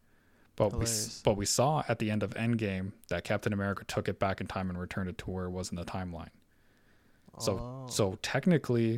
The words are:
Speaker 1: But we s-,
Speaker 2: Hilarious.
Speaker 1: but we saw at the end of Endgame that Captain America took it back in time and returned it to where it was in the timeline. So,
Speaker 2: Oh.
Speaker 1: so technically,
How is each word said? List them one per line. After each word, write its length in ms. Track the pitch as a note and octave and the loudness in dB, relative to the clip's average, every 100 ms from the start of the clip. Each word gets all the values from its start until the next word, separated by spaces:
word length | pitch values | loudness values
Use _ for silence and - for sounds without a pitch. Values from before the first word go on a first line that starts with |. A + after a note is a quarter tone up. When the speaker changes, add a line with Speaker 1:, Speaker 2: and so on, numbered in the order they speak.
| _ _ _ _ _ - | _ _ _ _ _ 0
Speaker 1:
But 180 | G#2+ | 2
we 100 | A2+ | 2
s-, 80 | A2+ | 0
Speaker 2:
Hilarious. 300 | A2 - - | 0 -2 0
Speaker 1:
but 160 | - G2+ | 2 4
we 80 | G2 | 4
saw 380 | - C3 D#3 - | 4 4 4 2
at 120 | A#2 | 0
the 100 | G#2+ | 0
end 140 | G#2+ | 0
of 100 | G#2 - | -2 0
Endgame 580 | A#2 A#2 G#2 F#2+ F#2+ - - | 0 2 0 -2 -4 -8 -6
that 140 | F2 | -4
Captain 300 | - G#2 - | 0 0 0
America 300 | G2+ G2 G2 - | 0 0 -2 -4
took 220 | - G2+ | -2 -2
it 120 | F#2 | 0
back 220 | G2 F#2+ | 0 0
in 60 | F#2 | -4
time 220 | G2 F#2 | -4 -4
and 100 | F2+ | -4
returned 300 | F2+ - F#2 | -6 -4 -4
it 80 | - | -6
to 100 | - | -6
where 160 | F#2 F2+ | -4 -4
it 60 | |
was 180 | F2+ F2+ | -4 -6
in 60 | F2 | -6
the 100 | E2+ | -6
timeline. 440 | G2 F2+ E2 E2+ - _ _ _ _ _ _ _ _ _ - | -6 -6 -8 -12 -18 _ _ _ _ _ _ _ _ _ -6
So, 200 | - G2+ | -2 -2
Speaker 2:
Oh. 280 | A#2+ C3 B2+ | -4 -10 -4
Speaker 1:
so 280 | A#2 G2 F#2 | 2 2 0
technically, 760 | - C3+ - C#3+ - A#2+ A2+ | -2 0 4 4 4 4 4